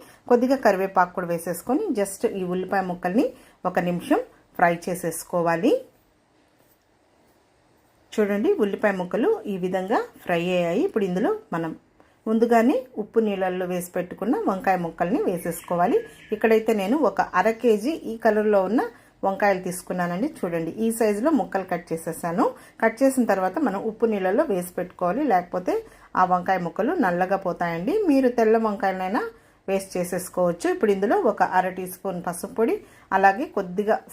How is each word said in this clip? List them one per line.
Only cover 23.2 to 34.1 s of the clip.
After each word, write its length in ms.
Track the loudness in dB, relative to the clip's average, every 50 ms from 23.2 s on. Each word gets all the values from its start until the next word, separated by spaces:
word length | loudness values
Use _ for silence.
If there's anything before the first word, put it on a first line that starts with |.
| 2
తర్వాత 340 | 2 2 2 2 0 0 0
మనం 240 | -2 0 -2 -2 -4
ఉప్పు 220 | -6 -2 0 0
నీళ్ళల్లో 380 | 0 2 0 0 2 2 2 0
వేసి 300 | 0 -2 -2 -4 -6 -6
పెట్టుకోవాలి, 500 | -8 -8 -8 -6 -2 -2 -2 0 0 0
లేకపోతే 600 | 2 2 2 0 -2 -6 -4 -2 -2 -4 -4 -6 -10 -20 -20 -20 -6 0
ఆ 100 | 0 2
వంకాయ 320 | 2 2 0 0 0 -2
ముక్కలు 360 | 0 -2 -4 -2 -2 -2 0 0
నల్లగా 420 | 0 0 0 2 0 0 0 0
పోతాయండి. 680 | -2 -2 -4 -4 -2 -4 -4 -4 -4 -4 -2 -2 0 2
మీరు 220 | 2 2 4 4 2
తెల్ల 280 | 2 2 4 4 4
వంకాయలనైనా 680 | 4 2 0 -2 -2 -2 -2 -2 -2 -4 -2 -2 -4 -4 -6 -10 -16 _ _ _ _ _
వేస్ట్ 300 | -4 -2 -2 -4 -4 -4
చేసేసుకోవచ్చు. 760 | -4 -4 -2 -4 -6 -6 -4 -2 0 0 0 0 0 -2 -2 0
ఇప్పుడు 180 | 2 2 2
ఇందులో 260 | 2 2 2 2 2
ఒక 260 | 2 2 2 2 2 0
అర 260 | 2 2 2 0 0
టీ 180 | -4 -6 -10
స్పూన్ 360 | -10 -12 -8 -8 -6 -6 -4 -6
పసుపు 260 | -6 -8 -8 -10 -8 -2
పొడి, 280 | 0 0 0 0 -4 -6 -18 -20 -20 -8 _
అలాగే 340 | 2 6 6 6 4 4 -4
కొద్దిగా 540 | -4 -4 -4 -4 -2 -4 -4 0 0 0 -2 -2 -12